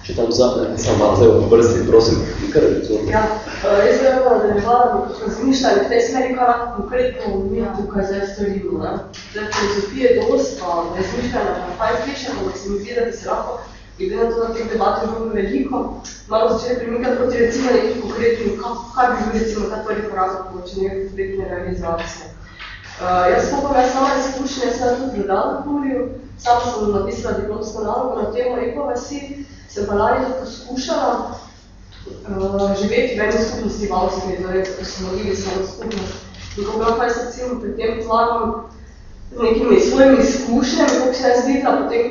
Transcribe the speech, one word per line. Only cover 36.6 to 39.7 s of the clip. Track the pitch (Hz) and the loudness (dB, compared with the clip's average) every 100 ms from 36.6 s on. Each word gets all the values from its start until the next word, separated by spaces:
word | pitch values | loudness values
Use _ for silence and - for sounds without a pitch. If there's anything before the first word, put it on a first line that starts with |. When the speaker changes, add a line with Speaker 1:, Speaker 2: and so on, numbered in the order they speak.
| 208 | -4
Speaker 2:
ko | 226 | 0
ga | 226 233 240 | 0 2 0
jaz, | - - | 0 -4
recimo, | - 247 247 | -6 -6 -4
pri | 208 226 | -6 -2
tem | 226 226 226 | -2 -2 0
polagam | 226 170 - 220 214 - - - - - - - | 2 4 2 -2 -4 -10 -18 -20 -20 -20 -18 -16
z | - | 0
nekimi | 226 226 247 | 2 4 6